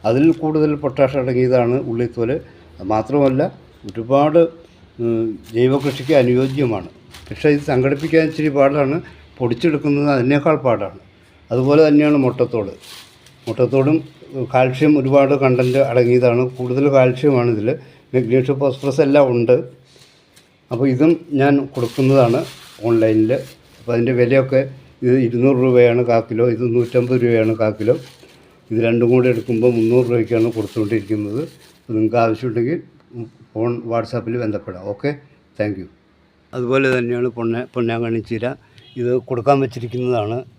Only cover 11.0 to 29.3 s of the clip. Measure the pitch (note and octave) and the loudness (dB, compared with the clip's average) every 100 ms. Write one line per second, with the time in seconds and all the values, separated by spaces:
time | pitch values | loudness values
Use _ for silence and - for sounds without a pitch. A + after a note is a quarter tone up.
11 | - _ _ _ _ A#2+ C3 D3 D#3 D3 | -20 _ _ _ _ -2 2 4 6 4
12 | D3+ D3 B2+ A#2 A#2+ A#2 G2 - - - | 4 2 0 -2 -2 -2 -6 -12 -20 -20
13 | - _ - _ - A2 B2 C3+ C3+ D#3+ | -20 _ -20 _ -10 -2 0 2 2 0
14 | - - - C3+ B2 C3 C3 C3 D3+ D3 | -4 -20 -14 -10 -2 0 0 2 2 2
15 | C3 C#3 C3+ C#3 C3 B2+ B2+ C3 C3 A#2+ | 4 2 4 2 2 2 0 2 2 2
16 | A#2+ B2 B2 A#2+ B2+ B2+ B2+ B2+ C#3+ C3+ | 4 4 4 2 -2 -6 -6 0 2 4
17 | B2+ B2+ D3+ C3 A#2+ A2 G#2+ D#3 - - | 2 2 0 2 0 0 -2 -4 -10 -20
18 | _ B2+ A2+ C3 C3 C3+ C#3 B2+ C#3+ C3+ | _ -2 2 0 0 -2 -2 -2 -4 0
19 | C#3+ C#3+ C3+ A#2+ A#2 B2+ - - _ _ | 4 4 4 2 2 2 0 -18 _ _
20 | _ _ _ _ _ _ _ A#2+ C3+ B2+ | _ _ _ _ _ _ _ -2 -2 2
21 | D#3+ D#3+ - C#3 C#3+ C#3 C3+ - A#2 - | 2 0 -2 0 2 2 -2 -6 -6 0
22 | C3 C3+ A#2+ B2+ E3+ - - - A2+ A#2 | 2 4 4 0 -4 -14 -20 -8 0 2
23 | A2 A2 G#2+ C#3 - - _ - A#2 A#2+ | 2 2 0 -2 -6 -20 _ -16 -4 -2
24 | A#2+ B2 A#2 C3+ C3 C3 C#3 - - _ | 0 2 2 2 2 0 -2 -12 -20 _
25 | B2+ C3 A#2+ A#2+ C3 B2+ C3 B2 A#2+ A#2+ | 0 2 0 2 2 2 4 6 6 4
26 | A#2+ A2+ A2 A2 A#2+ A2 B2 A#2+ A#2 B2+ | 2 0 0 0 0 0 -2 -2 0 -2
27 | A#2+ B2+ A#2+ A#2 A2 A2 G#2+ G#2+ G#2+ C#3 | 0 0 2 2 0 0 -2 -2 -2 -2
28 | - - - - _ _ _ A2 A#2 A#2 | -4 -20 -20 -20 _ _ _ -2 0 0
29 | A#2 B2+ B2+ | 2 2 2